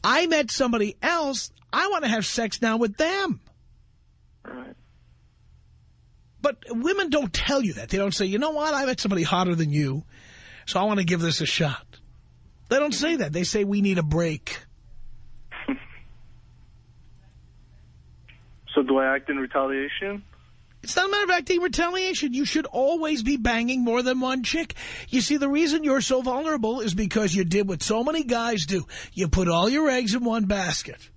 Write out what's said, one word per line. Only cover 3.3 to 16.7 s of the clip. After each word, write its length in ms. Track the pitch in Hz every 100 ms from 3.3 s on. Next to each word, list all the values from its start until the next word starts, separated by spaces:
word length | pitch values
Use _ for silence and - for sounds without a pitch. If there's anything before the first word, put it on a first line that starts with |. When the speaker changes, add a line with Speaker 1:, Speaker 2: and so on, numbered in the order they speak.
| 233 - _ - - - _ _ _ _ _
Speaker 2:
Right. 300 | - - - 262 - - - - - _ - - - - - _ - - _ -
Speaker 1:
But 180 | 285 - -
women 400 | 226 277 392 359
don't 220 | 285 247
tell 300 | - - 277
you 120 | 220
that. 140 | 113 110
They 80 | 190
don't 160 | 196
say, 120 | - 196
"You 120 | 202
know 120 | 302
what? 240 | 302 302
I 100 | 302 269
met 120 | 254
somebody 220 | - 190
hotter 320 | 165 180 180
than 160 | 170 160
you, 340 | 147 143 135 - - - - - - -
so 140 | 185
I 40 |
wanna 200 | 202 208
give 160 | 175 175
this 200 | 165 -
a 60 | 156
shot." 380 | - 156 127 - - - - - - - - -
They 100 | 254
don't 120 | 294
say 220 | - 302 330
that. 160 | 165
They 120 | 160
say, 180 | 180 214
"We 180 | 202 202
need 180 | 196 185
a 40 |
break." 560 | 156 160 170 151 - - - - - - - - - - - - -
Speaker 2:
<laughs> 80 | 269 - - - - - - - - -